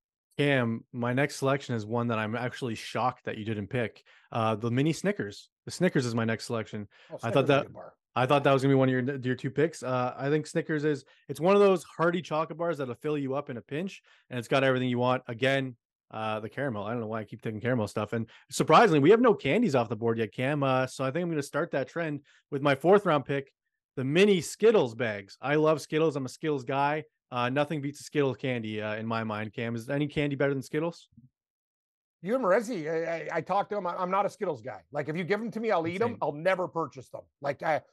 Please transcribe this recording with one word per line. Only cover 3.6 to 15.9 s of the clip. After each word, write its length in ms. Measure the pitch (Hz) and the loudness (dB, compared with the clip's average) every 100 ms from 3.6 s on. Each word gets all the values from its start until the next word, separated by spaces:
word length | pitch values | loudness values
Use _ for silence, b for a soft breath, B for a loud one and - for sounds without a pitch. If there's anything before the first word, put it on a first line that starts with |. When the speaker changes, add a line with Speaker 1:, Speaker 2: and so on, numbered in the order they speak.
| 101 | -4
Speaker 1:
pick. 360 | 127 107 - b b b | -4 -4 -6 b b b
Uh, 240 | 120 110 107 | 0 0 0
the 160 | 117 | 0
mini 220 | 123 156 | 0 0
Snickers. 560 | 156 185 202 101 - - _ - | 0 -2 -4 -8 -10 -20 _ -14
The 60 | |
Snickers 340 | - 180 151 123 | -2 0 2 0
is 100 | 117 | 0
my 80 | 113 | 0
next 200 | 110 - | -2 -4
selection. 420 | 113 104 107 104 B B | -6 -6 -10 -12 B B
Speaker 2:
Oh, 40 | - | -8
Speaker 1:
I 20 | |
thought 40 | |
Speaker 2:
Snickers 140 | 117 139 | 0 2
is 80 | |
a 40 | 131 | 4
Speaker 1:
that, 160 | 139 - | 2 0
Speaker 2:
good 80 | |
bar. 200 | - - - _ 120 | -10 -18 -20 _ 0
Speaker 1:
I 100 | 123 | 4
thought 180 | 143 139 | 4 6
that 80 | |
was 80 | 135 | 4
gonna 120 | 139 | 6
be 40 | 135 | 6
one 80 | 131 | 4
of 40 | 127 123 | 2 -2
your, 100 | 139 | -4
your 180 | 123 123 | -4 -4
two 160 | 135 | -4
picks. 320 | 143 160 - | 0 0 0
Uh, 300 | 123 127 123 - | -4 -2 -2 -4
I 120 | 139 | -2
think 180 | 151 147 | -2 0
Snickers 380 | 165 160 151 151 | -4 -2 -2 0
is, 180 | 139 b b - | -2 b b -14
it's 120 | 143 | -2
one 140 | 175 202 | 4 6
of 40 | |
those 220 | 202 180 | 6 4
hearty 380 | - - 170 175 | -2 -2 0 0
chocolate 360 | - 156 160 160 | -2 -4 -4 -4
bars 200 | 170 147 | -4 -2
that'll 180 | 123 117 | -6 -6
fill 220 | 151 151 | -4 -4
you 180 | 131 139 | -2 -4
up 140 | 143 | -6
in 80 | 120 | -12
a 40 | |
pinch, 400 | - 143 190 - b b b | -8 -8 -8 -10 b b b
and 100 | 127 | -10
it's 80 | 110 | 0
got 160 | 139 | 2
everything 240 | 135 127 127 | 4 2 0
you 100 | 120 | 0
want. 240 | 123 127 - | 0 0 -4
Again, 480 | 110 131 135 131 120 _ | -2 0 0 -2 -10 _